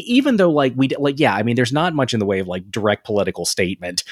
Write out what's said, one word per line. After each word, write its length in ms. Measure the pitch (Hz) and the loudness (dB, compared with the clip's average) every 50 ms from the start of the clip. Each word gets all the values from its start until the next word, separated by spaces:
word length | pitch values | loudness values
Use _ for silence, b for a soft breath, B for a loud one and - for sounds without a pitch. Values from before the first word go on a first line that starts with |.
| - | -2
even 300 | 220 240 269 277 294 240 | 2 2 2 2 2 2
though, 140 | 196 185 170 | 4 4 4
like, 220 | 151 147 139 131 120 | 4 4 2 2 2
we 120 | 131 135 131 | 0 0 0
d-, 80 | 131 139 | 0 -2
like, 200 | 143 143 135 139 | -2 -2 0 2
yeah, 160 | 151 113 98 | 2 2 2
I 80 | 104 | 0
mean, 140 | 110 117 120 | 0 0 2
there's 180 | 131 123 113 131 | 2 0 0 0
not 180 | 151 170 185 | 0 -2 0
much 220 | 160 147 131 - 123 | 0 0 0 0 0
in 60 | 110 | 0
the 60 | 101 | 0
way 120 | 101 98 95 | 0 0 0
of, 100 | 95 87 | -2 -4
like, 220 | 90 92 92 101 | -6 -8 -8 -8
direct 340 | - 113 101 107 104 - _ | -6 -2 0 0 0 0 _
political 400 | - 107 101 92 92 90 - 85 | -4 -2 -2 -2 -2 -4 -4 -6
statement 580 | - - - 95 90 95 - 87 90 90 - B B | -4 -2 -2 -2 -2 -4 -6 -10 -8 -8 -8 B B